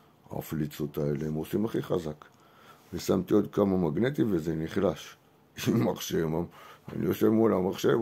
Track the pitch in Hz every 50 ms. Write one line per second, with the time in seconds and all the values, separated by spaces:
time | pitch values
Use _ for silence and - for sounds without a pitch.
0 | _ _ _ _ - - - - - - - 76 76 73 - - 78 73 - 78
1 | 76 73 73 71 76 78 78 78 78 - - 101 104 - - - - - - 92
2 | 82 76 76 - - - _ _ - - - - - - - - - - - 87
3 | - - 98 95 90 - 101 104 101 - - - 101 98 95 92 90 78 73 87
4 | 110 131 147 - - 113 98 82 78 85 80 80 80 80 - 101 95 92 78 -
5 | - - - - _ _ _ _ _ _ - - - 113 - - 123 92 87 -
6 | - - 87 85 82 80 78 82 87 - - - - - - - - - - 87
7 | - 95 95 - 107 107 110 110 113 107 101 95 90 95 90 - - 113 135 123